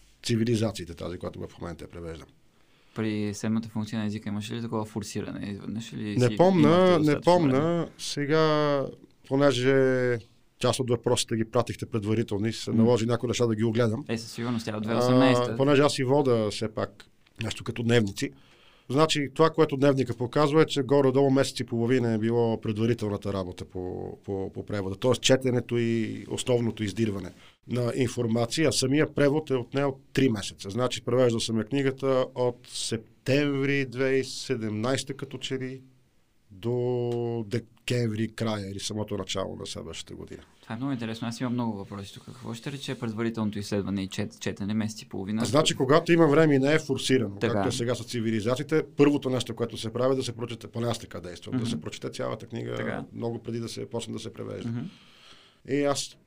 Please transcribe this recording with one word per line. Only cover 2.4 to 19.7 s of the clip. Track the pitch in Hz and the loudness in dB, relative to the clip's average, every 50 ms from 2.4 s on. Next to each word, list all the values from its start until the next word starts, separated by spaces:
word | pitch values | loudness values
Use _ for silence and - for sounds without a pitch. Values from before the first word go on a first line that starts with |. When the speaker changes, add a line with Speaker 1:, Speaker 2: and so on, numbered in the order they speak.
| _ _ _ _ _ _ _ _ _ _ - | _ _ _ _ _ _ _ _ _ _ -8
Speaker 2:
При | 113 110 107 107 107 104 104 101 | -4 -4 -2 -2 -2 -2 -4 -4
седмата | - - 110 110 113 113 113 | -4 -2 -2 -2 -2 -4 -4
функция | - 110 107 107 117 113 | -6 -8 -6 -4 -4 -4
на | 107 | -4
езика | 104 104 107 - 104 | -4 -4 -6 -6 -6
имаше | 101 104 104 113 120 | -6 -6 -6 -6 -8
ли | 120 | -8
такова | 117 113 117 110 107 | -6 -4 -4 -4 -4
форсиране | - - 110 98 - - 107 - - 92 92 95 101 | -4 -6 -8 -8 -6 -6 -8 -6 -6 -8 -8 -8 -8
изведнъж | 98 98 - - 101 113 113 - - | -8 -10 -10 -8 -8 -8 -10 -10 -10
или | - 107 104 101 | -8 -6 -2 0
Speaker 1:
Не | 120 123 | 2 2
Speaker 2:
си | 120 107 | 4 4
Speaker 1:
помня, | 101 170 190 190 170 147 147 | 4 4 6 6 6 6 6
Speaker 2:
имахте | 165 180 185 185 | 6 6 6 6
Speaker 1:
не | 180 | 4
Speaker 2:
достатъчно | 160 151 151 143 - - | 4 4 2 2 4 4
Speaker 1:
помня. | 170 175 180 160 135 127 139 | 4 6 6 6 4 4 2
Speaker 2:
време? | 156 165 170 170 151 - - | 2 2 0 0 -2 -4 -8
Speaker 1:
Сега, | - - - - 147 143 139 156 160 156 156 151 151 147 143 143 139 131 - - - - - _ _ _ | -10 -10 -8 -6 -4 -2 2 2 4 4 4 4 2 2 2 2 0 -2 -4 -8 -14 -20 -20 _ _ _
понеже | - 135 139 143 143 123 120 123 135 135 135 131 131 131 127 123 123 120 113 - _ _ _ _ _ _ - | -2 2 4 4 4 4 4 4 4 6 6 6 4 4 2 0 0 -2 -2 -6 _ _ _ _ _ _ 0
част | - 123 113 - | 2 2 2 2
от | - 113 | 0 0
въпросите | 123 - - 120 123 - - - 120 | -2 0 2 2 2 2 0 0 -2
ги | 113 110 | -2 -2
пратихте | - - 123 113 - 107 - 113 | 0 0 0 0 0 -4 -10 -8
предварително | - - 110 98 107 110 113 117 - 104 98 107 | -6 -4 -4 -2 0 0 0 0 0 -2 -2 -2
и | 113 110 | -2 -4
се | - - 107 | -4 -4 0
Speaker 2:
М. | 104 | 2
Speaker 1:
наложи | 113 113 117 123 113 113 | 4 6 6 4 4 2
някои | 117 117 110 - | 0 0 0 -2
неща | 117 107 - 123 | -2 0 0 0
да | 113 110 | 0 2
ги | 104 113 | 2 0
огледам. | 117 107 117 120 110 104 - - | 2 2 2 2 2 0 -2 -4
Speaker 2:
Е, | - 117 | -4 -6
със | 117 113 - | -6 -6 -10
сигурност, | - 117 117 123 120 113 - | -10 -6 -4 -4 -4 -4 -4
тя | 113 | -4
е | 104 | -6
от | 110 107 | -4 -4
две | 110 113 | -2 0
осемнайсета. | 120 123 127 127 127 131 127 123 123 123 113 | 2 4 4 6 6 6 6 6 4 2 0
Speaker 1:
А, | 113 | 0
понеже | 120 135 143 147 131 | 2 4 6 6 6
аз | 147 143 - | 6 4 2
си | - 131 | 0 2
вода | 123 139 147 135 131 117 113 107 104 | 2 4 4 4 4 4 4 2 0
все | - - 113 104 | -2 -2 -4 -4
пак | - 107 101 - - - - _ _ _ _ _ _ - 113 | -4 -4 -6 -6 -6 -12 -20 _ _ _ _ _ _ -8 -8
нещо | 107 - - - | -8 -8 -8 -8
като | - 117 - 117 | -6 -4 -2 2
дневници. | 113 120 120 107 98 98 - 139 143 - - _ - - _ _ - _ _ _ - | 4 4 4 4 2 -2 -4 -6 -6 -8 -12 _ -20 -20 _ _ -20 _ _ _ 0
Значи, | 123 147 160 160 - 151 139 131 - | 2 4 4 4 2 0 -2 -2 2
това, | - 160 160 | 4 4 4
което | 165 160 147 147 | 6 4 4 4